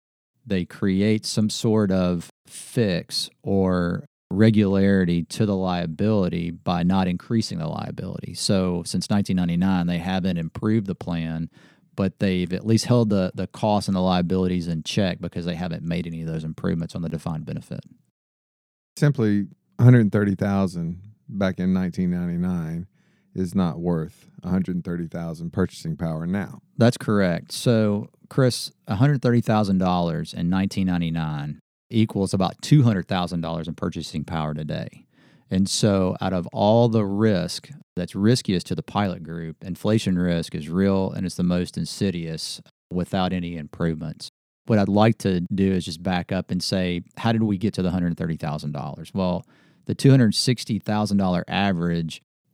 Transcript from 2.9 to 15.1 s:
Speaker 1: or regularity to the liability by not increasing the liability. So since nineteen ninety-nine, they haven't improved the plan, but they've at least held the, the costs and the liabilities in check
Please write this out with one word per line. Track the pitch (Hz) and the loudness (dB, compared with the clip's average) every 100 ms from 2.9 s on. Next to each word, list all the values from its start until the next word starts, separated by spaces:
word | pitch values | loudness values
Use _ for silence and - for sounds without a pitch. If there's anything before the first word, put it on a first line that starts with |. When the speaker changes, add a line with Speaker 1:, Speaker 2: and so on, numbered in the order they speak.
| 85 - - - _ | 0 -4 -8 -8 _
Speaker 1:
or | - 98 92 90 87 90 - _ - | -2 2 2 2 0 -2 -6 _ -6
regularity | 92 113 107 98 98 98 98 90 85 | 4 6 6 4 4 4 4 4 0
to | 80 - 107 | -2 -2 -2
the | 95 | 0
liability | 92 90 82 78 104 107 90 87 85 | -2 -2 -4 -2 0 2 0 -2 -6
by | 82 - 87 | -6 -4 0
not | 87 95 90 | 2 2 2
increasing | 90 - 117 - 87 | -2 -2 -2 -2 -4
the | 78 | -6
liability. | 76 73 - 92 - - | -6 -8 -10 -10 -10 -10
So | - - 98 92 87 85 | -8 0 2 2 -2 -4
since | 92 - | -4 0
nineteen | 101 98 92 | 0 0 0
ninety-nine, | 87 87 95 92 87 | 0 2 2 2 0
they | 87 | -2
haven't | 90 92 92 87 | -2 -2 -2 -2
improved | 80 - 107 110 95 | -6 -4 0 0 -2
the | 87 | -8
plan, | - 85 80 82 82 _ - _ _ - | -4 -4 -4 -6 -8 _ -20 _ _ -2
but | 95 - | -2 0
they've | 98 92 87 | 0 0 -2
at | 90 107 | -4 2
least | 110 - | 2 4
held | 123 110 | 4 4
the, | 101 92 - | 2 0 -2
the | 92 | -8
costs | - 110 104 101 | -4 0 0 0
and | 95 | 0
the | |
liabilities | 92 90 87 92 92 90 85 | 2 2 2 2 2 0 -2
in | 82 | -4
check | - - 95 | -4 -2 0